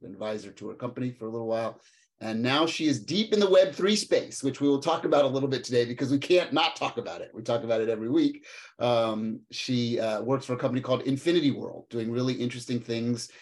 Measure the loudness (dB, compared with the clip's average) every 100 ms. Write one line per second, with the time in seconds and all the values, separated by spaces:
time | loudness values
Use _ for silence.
0 | -16 -8 -6 -6 -8 -12 -12 -10 -8 -6
1 | -6 -6 -8 -6 -2 -2 -4 -8 _ _
2 | _ -10 -6 -2 2 2 2 0 0 0
3 | -2 -2 2 2 6 6 6 4 2 2
4 | 2 0 0 -4 -4 0 2 2 2 0
5 | 2 4 4 2 0 -2 0 2 2 0
6 | 0 0 4 4 4 0 0 0 -6 -4
7 | -8 -8 -12 -8 -2 -2 2 0 2 0
8 | 2 4 4 0 -14 -20 -16 -2 2 4
9 | 2 0 -4 -6 -10 -8 -2 0 0 0
10 | -2 -2 0 -2 -2 -2 -2 -2 0 -2
11 | 0 -2 2 2 2 0 -6 -12 -8 -6
12 | -2 0 0 0 -4 -6 -6 -4 -2 -2
13 | -2 -2 -6 -16